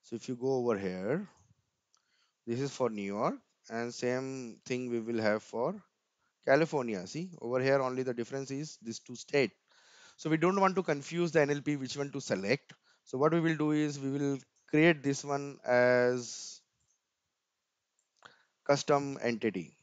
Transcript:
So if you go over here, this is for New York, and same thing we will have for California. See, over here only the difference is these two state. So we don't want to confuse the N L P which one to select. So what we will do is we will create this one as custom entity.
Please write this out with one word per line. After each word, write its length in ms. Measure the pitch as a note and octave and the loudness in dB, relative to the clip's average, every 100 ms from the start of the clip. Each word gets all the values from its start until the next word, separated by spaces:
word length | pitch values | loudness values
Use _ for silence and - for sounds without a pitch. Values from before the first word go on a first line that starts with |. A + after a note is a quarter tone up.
So 120 | - A#2 | -10 -10
if 140 | - | -8
you 60 | B2 | -4
go 180 | C3 C3 | -2 0
over 200 | A#2+ G#2 | 0 0
here, 500 | G2 F#2 G2 D#3+ G#3 _ _ _ _ _ _ _ _ _ _ _ - | -2 -4 -4 -4 -6 _ _ _ _ _ _ _ _ _ _ _ -8
this 140 | A#2 | -4
is 120 | C#3 | -4
for 180 | - B2 | 0 -2
New 120 | G#2+ | 0
York, 340 | G2 G#2 C#3+ C4+ _ _ - | -4 -2 -2 -4 _ _ -10
and 220 | A2+ A#2+ | -6 -6
same 640 | A#2+ B2 B2+ C3+ C3 A#2+ G#2 - | -4 -2 -2 -4 -8 -10 -14 -6
thing 260 | B2+ B2+ | -4 -2
we 80 | A#2+ | -4
will 200 | A2+ A#2 | -2 0
have 220 | G#2+ G#2+ | 2 0
for 340 | - A2+ C3 G3+ _ _ _ _ _ _ - | -2 -4 -4 -4 _ _ _ _ _ _ 2
California. 640 | C#3 D#3+ D3+ A#2+ G2+ F#2 | 4 4 0 -2 -4 -6
See, 240 | D3+ F#3 E3+ | -8 -10 -10
over 180 | A#2 B2+ | -4 0
here 220 | C3 C#3 | 4 2
only 220 | C3 B2+ | 2 -2
the 100 | C3 | -4
difference 380 | A#2+ A#2 C3+ C3 | -4 -6 -6 -6
is 260 | C3+ D3+ - | -8 -8 -12
these 160 | A2+ A2+ | -12 -12
two 160 | - B2 | -12 -16
state. 360 | - D3 A#2 _ _ _ _ - - - | -2 2 2 _ _ _ _ -20 -20 -10
So 140 | D#3+ | -2
we 80 | D#3+ | 2
don't 240 | E3+ G3 | 4 4
want 140 | F#3+ F#3+ | 2 2
to 80 | |
confuse 480 | F3 D3 C3 E3+ E3+ | -2 -2 -2 -2 2
the 100 | D#3+ | 4
N 80 | C#3+ | 4
L 120 | C#3+ | 2
P 140 | C#3+ D3 | -2 -4
which 220 | C3 C#3+ | -4 -6
one 140 | C#3+ | -6
to 100 | C#3 | -6
select. 520 | - G2+ G2 C#3 _ - _ _ | -2 -2 0 -2 _ -20 _ _
So 140 | - B2+ | -10 0
what 160 | D3+ | 2
we 60 | E3+ | 4
will 180 | E3 D#3 | 2 2
do 140 | D3+ | 2
is 280 | D3+ D3+ C#3 | 2 0 -2
we 120 | C#3 | -4
will 260 | C#3 C#3+ C#3 - _ _ | -2 -2 -2 -8 _ _
create 320 | D3+ E3 D#3 | 6 6 6
this 240 | C#3 C#3 C#3+ | 0 -2 -2
one 320 | C#3+ C#3+ C#3 - | -4 -4 -8 2
as 960 | B2 B2 B2 B2 B2 A#2+ - - - _ _ _ _ _ _ _ _ _ _ _ _ _ _ _ _ - _ _ _ | 6 6 6 4 2 -6 -12 -14 -16 _ _ _ _ _ _ _ _ _ _ _ _ _ _ _ _ -20 _ _ _
custom 540 | - C#3+ - C#3+ C#3 C#3 | 0 0 4 2 2 -2
entity. 520 | A#2 A2+ A2+ F#2+ D#2+ _ | -2 0 -2 -4 -10 _